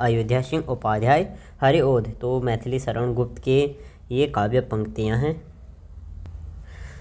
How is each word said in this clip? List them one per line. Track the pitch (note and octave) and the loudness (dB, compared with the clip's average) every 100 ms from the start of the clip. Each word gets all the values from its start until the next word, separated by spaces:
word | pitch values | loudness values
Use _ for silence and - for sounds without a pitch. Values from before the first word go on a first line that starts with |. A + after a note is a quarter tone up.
अयोध्या | A#2+ A#2 A2 B2 | 2 2 2 0
सिंह | C3 D#3+ D#3 | 0 -2 -2
उपाध्याय, | B2 A2 G#2+ A#2 D3 G3 - - - | -2 0 2 4 4 2 -6 -18 0
हरिओध। | C3+ E3 C3+ B2+ A2+ G#2+ | 4 6 6 4 0 -4
तो | B2 B2+ | -2 0
मैथिली | B2 A2+ B2+ B2+ | 0 -2 -2 -4
शरण | B2+ A2+ B2 | -2 0 0
गुप्त | A#2+ A#2+ - | 0 -2 -2
के | C3 C3 C#3+ C#3+ - - - | 2 4 2 -2 -16 -18 -4
ये | B2 C#3+ | 0 0
काव्य | C#3+ G#2 B2+ | 2 2 2
पंक्तियाँ | B2 A2 G#2+ - A2 A#2 | 2 -2 -2 -2 0 2
हैं। | D3 D#3+ - - - - - - - - - - - - - - - - | 0 -2 -8 -20 -20 -20 -20 -18 -16 -14 -14 -12 -14 -14 -16 -16 -16 -14